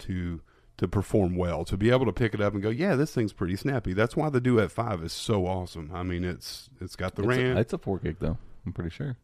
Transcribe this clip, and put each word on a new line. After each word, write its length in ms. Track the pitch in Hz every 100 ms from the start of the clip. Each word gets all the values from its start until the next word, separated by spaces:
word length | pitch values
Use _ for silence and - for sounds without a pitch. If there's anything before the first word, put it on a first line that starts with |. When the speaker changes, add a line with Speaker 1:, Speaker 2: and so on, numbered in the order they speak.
Speaker 1:
to, 400 | - 90 87 82 - _ _ -
to 120 | 92
perform 480 | 104 95 113 90 90
well, 280 | 87 78 85
to 100 | 95
be 140 | 110
able 140 | 127
to 80 | 123
pick 220 | 90 117
it 60 | 104
up 120 | 101
and 80 | 104
go, 60 | 104
"Yeah, 280 | 120 190 135
this 180 | 151
thing's 180 | - 107
pretty 220 | - 90
snappy." 380 | 98 139 135 98
That's 240 | 92 120 -
why 120 | 151
the 120 | 131
Duet 320 | 123 117 95
five 320 | - 117 92
is 80 | 80
so 340 | - - 104 90
awesome. 460 | 92 87 85 78
I 80 | 87
mean, 220 | 92 87
it's, 440 | 90 - - - - -
it's 160 | 90 -
got 180 | 92
the 80 | -
Speaker 2:
It's 160 | 104 127
a, 40 |
Speaker 1:
ram. 140 | 127 127
Speaker 2:
it's 160 | 117
a 60 | 185
four 200 | - 95
gig, 160 | - 82
though. 200 | 78 - - - -
I'm 60 |
pretty 180 | - 85
sure. 260 | - 143 120